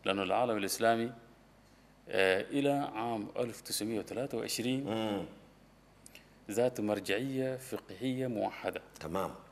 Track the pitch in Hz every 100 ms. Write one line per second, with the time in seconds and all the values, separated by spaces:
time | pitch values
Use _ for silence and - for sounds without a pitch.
0 | 98 98 92 101 123 107 98 - 113 117
1 | 117 - - - - - - - - -
2 | - 98 95 92 - 143 139 139 139 107
3 | 117 113 101 - 120 107 - - 104 110
4 | 90 104 139 117 110 - 120 131 139 110
5 | 110 101 87 - - - - - - -
6 | - - - - - 104 123 123 104 104
7 | 95 101 135 131 131 127 - 104 - 95
8 | 127 127 131 110 101 - 104 90 - -
9 | 78 90 87 - -